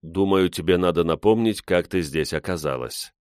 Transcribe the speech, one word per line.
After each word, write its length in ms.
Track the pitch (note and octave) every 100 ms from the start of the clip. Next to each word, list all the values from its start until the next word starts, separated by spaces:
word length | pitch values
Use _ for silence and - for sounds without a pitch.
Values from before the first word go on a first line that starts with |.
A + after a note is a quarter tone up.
"Думаю, 480 | E2 F2 G2 F#2+ F#2
тебе 280 | - E2 F2+
надо 260 | F2+ E2+
напомнить, 580 | E2 D#2+ G#2 A2 A2+ G#2
как 260 | - F2+ E2+
ты 140 | F#2+
здесь 320 | D#2 D2 D2+
оказалась", 800 | D#2+ - F2 D2+ C2 B1 - - _